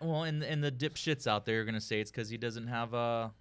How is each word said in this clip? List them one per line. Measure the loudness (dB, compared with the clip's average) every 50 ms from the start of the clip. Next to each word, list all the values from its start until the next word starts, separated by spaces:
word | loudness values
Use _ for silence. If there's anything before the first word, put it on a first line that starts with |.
Well, | -2 0 0 2 0
and, | 0 0 -2
and | 0 0 0 2 2
the | 2
dipshits | 0 0 -2 -2 -2 -2 0 0 0 0 2 2
out | 2 2 2
there | 2 2 2
are | 2
gonna | 0 -2 -2
say | -2 0 0 0
it's | 0 0
'cause | -4 -4 -4 -4
he | -4
doesn't | -4 -2 -4 -4 -4 -4
have | -4 -2 -2 -2 0
a, | 0 0 2 2 2 0 0 -4 -6 -12